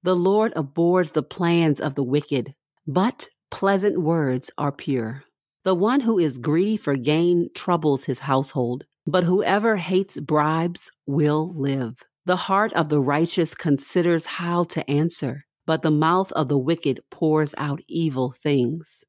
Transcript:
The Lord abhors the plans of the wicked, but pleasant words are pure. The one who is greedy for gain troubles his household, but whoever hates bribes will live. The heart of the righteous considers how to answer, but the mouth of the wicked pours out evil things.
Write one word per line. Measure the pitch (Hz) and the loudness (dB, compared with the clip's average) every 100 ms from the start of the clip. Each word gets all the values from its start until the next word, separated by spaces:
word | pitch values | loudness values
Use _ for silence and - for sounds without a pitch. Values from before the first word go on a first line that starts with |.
The | 180 185 | 2 2
Lord | 180 208 220 185 | 4 2 2 -2
abhors | 139 - 170 180 170 | -4 0 2 4 2
the | 156 | -2
plans | 147 - 170 170 165 143 | -4 -2 2 4 2 2
of | 143 | -2
the | 135 | -4
wicked, | 127 143 - 135 120 - _ _ - | 0 -2 0 -4 -4 -12 _ _ -4
but | 143 214 - - _ _ | 0 0 -2 -12 _ _
pleasant | - 196 196 202 - | -2 0 2 0 0
words | 156 165 143 127 - - | 0 0 0 -2 -4 -4
are | 147 | -4
pure. | 143 - 131 113 135 - _ _ _ | -4 -4 -2 -4 -8 -16 _ _ _
The | 190 | -2
one | 180 208 269 | 2 2 2
who | 226 214 | 2 2
is | 160 123 | 0 0
greedy | 120 160 202 214 | 0 0 2 0
for | - | -2
gain | 139 123 151 175 175 170 | -2 0 2 4 2 0
troubles | - - 175 156 135 - | -6 -2 0 2 0 -2
his | 127 | -6
household, | 139 135 135 143 120 127 - _ - | 0 0 0 -2 -2 -4 -10 _ -2
but | 180 | 0
whoever | 175 185 - 196 226 214 | 2 2 2 2 2 0
hates | 160 185 190 - | 0 0 0 -6
bribes | 147 151 151 160 175 175 - _ - | 0 2 2 0 -2 -4 -10 _ -4
will | 139 147 151 165 | 0 2 0 -2
live. | 170 139 135 120 127 _ _ | -4 -2 -2 -4 -10 _ _
The | - 180 | -4 -4
heart | - 196 208 | 0 0 2
of | - 151 | 0 2
the | 147 | 2
righteous | 131 147 165 - 156 | 2 2 0 0 0
considers | - 156 139 - 185 170 165 - | -2 0 0 2 0 2 0 -2
how | - 175 175 | -6 -2 -2
to | 175 - - | 0 -4 -2
answer, | 143 170 - 135 139 _ _ - | 0 2 0 -2 -6 _ _ -2
but | 160 | 0
the | 165 | 2
mouth | 151 160 180 190 | 2 4 2 0
of | - 135 | -2 0
the | 143 | 0
wicked | 131 165 143 127 _ | 0 0 0 -4 _
pours | - 156 156 147 - | -2 0 2 0 -4
out | 147 139 - | -6 -6 -6
evil | 165 165 131 123 | -2 -2 0 -4
things. | - 151 139 120 165 - - | -2 0 2 0 -4 -12 -20